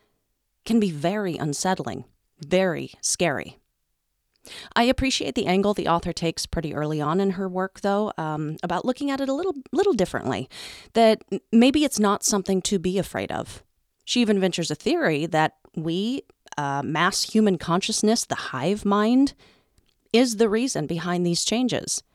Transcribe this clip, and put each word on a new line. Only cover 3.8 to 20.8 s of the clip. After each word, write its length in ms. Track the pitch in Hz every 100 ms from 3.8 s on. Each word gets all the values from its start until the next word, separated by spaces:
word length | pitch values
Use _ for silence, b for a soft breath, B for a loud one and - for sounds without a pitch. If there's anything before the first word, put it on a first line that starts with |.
| _ _ _ _ _ _ B B B B
I 80 |
appreciate 500 | 233 262 269 - 302
the 120 | 254 -
angle 260 | 185 202
the 140 | 208 156
author 240 | 170 175
takes 340 | 165 165 165 -
pretty 300 | - 156 -
early 240 | 151 156
on 220 | 147 175
in 100 | 196
her 160 | 180 190
work, 320 | 180 185 -
though, 320 | 202 202 214 -
um, 400 | 160 151 151 156
about 220 | 175 170
looking 260 | - 254 285
at 120 | 269
it 80 | 269
a 40 |
little, 220 | 277 381 285 -
little 220 | - 403
differently, 560 | 262 175 117 120 107 127 B B B B
that 300 | - 226 220 -
m-, 80 | 196 -
maybe 320 | 226 247 285 294
it's 140 | -
not 240 | 208 202
something 380 | - 208 190 190
to 140 | - 196
be 220 | 170 190
afraid 320 | 170 - 98
of. 320 | - - - - _ _ _
She 160 | - 247
even 220 | 220 202
ventures 280 | 185 165 160
a 60 | 151
theory 500 | - 339 247 151 165
that 300 | 156 156 - -
we, 500 | - 160 170 214 269 - _ - -
uh, 240 | 143 139
mass 480 | 139 143 175 - -
human 260 | 220 214 180
consciousness, 680 | - 170 - 220 214 233 -
the 100 | -
hive 480 | - 131 147 208
mind, 500 | 202 202 214 254 277 - b b b b b _ _
is 240 | 226 254 214
the 140 | 226
reason 360 | 220 262 -